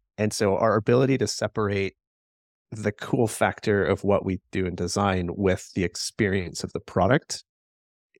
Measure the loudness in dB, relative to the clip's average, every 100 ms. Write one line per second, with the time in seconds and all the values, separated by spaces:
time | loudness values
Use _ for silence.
0 | _ -4 -2 0 0 2 4 2 4 4
1 | 4 2 0 -2 -4 -2 -2 0 -4 -6
2 | _ _ _ _ _ _ _ -6 -4 -4
3 | -2 0 0 2 0 0 0 2 2 0
4 | 2 0 0 -4 -4 -4 -4 -4 -4 0
5 | 0 0 -2 0 0 0 -2 -2 -2 -4
6 | -8 -2 0 0 -4 -8 -8 -8 -4 0
7 | 2 2 -2 -10 -12 _ _ _ _ _
8 | _ _